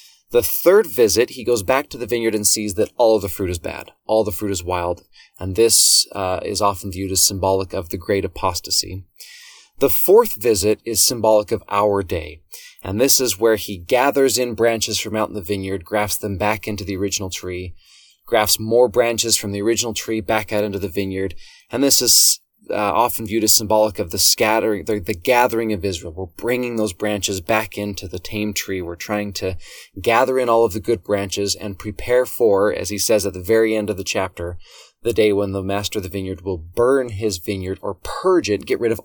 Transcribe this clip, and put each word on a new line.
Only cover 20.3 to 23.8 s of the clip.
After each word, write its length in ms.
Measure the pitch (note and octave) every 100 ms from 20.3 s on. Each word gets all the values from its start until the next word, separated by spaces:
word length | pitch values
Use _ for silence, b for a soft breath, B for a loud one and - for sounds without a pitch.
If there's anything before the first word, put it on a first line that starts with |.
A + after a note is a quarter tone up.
| A2 G#2
out 120 | G#2
into 140 | G#2 G2
the 100 | F#2+
vineyard. 460 | G2+ G2 F#2+ F#2+ - B B B
And 120 | A#2+
this 180 | C#3 B2+
is, 400 | B2 - - - _ _ -
uh, 40 |
often 520 | G2+ G#2 E2+ A#2+ - G#2+
viewed 180 | A2
as 100 | G#2
symbolic 440 | - G#2 G#2+